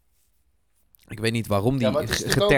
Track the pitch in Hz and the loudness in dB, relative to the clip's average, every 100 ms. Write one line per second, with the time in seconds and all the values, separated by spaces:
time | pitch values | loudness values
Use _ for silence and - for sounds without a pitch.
0 | _ _ _ _ _ _ _ _ _ _ | _ _ _ _ _ _ _ _ _ _
1 | - 104 110 113 104 101 110 135 110 147 | -16 -6 -4 -2 0 0 2 0 0 0
2 | 110 - 87 - 151 | -2 -4 0 0 4